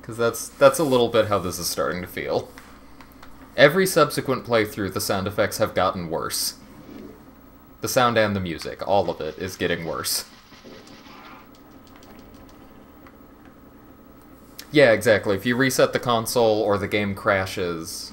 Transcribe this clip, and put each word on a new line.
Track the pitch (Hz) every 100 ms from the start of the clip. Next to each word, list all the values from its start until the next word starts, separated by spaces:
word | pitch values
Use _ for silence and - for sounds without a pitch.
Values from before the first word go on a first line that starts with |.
'Cause | - 113
that's, | 117 113 -
that's | - 139 131
a |
little | 151 127 117
bit | 113 101
how | 101
this | 87 85
is | 82
starting | - 67 85
to | 90
feel. | - 71 95 - - - - - - - - - - - -
Every | 143 175 185
subsequent | 165 143 139 127 123 120
playthrough, | 117 104 - 95
the | 107
sound | - 101 95
effects | 98 98 -
have | 104
gotten | - 92 95 85
worse. | 78 - - - - - - - - - - - - - - - -
The | 110
sound | - 120 113
and | 107 101
the |
music, | 90 76 - - -
all | 101 87
of | 80
it, | 78 76
is | 90 -
getting | 87 85
worse. | 85 69 - - - - - - - - - - - - - - - - - - - - - - - - - - - - - - - - - - - - - - - - - - - - - - -
Yeah, | 147 131
exactly. | 107 117 101 113 98
If | 123
you | 120
reset | 131 127 131
the | 117
console | 127 117 113 127 113 107
or | 104 101
the | 101
game | 104 104 98
crashes | 110 98 92 - 87 85 82 - -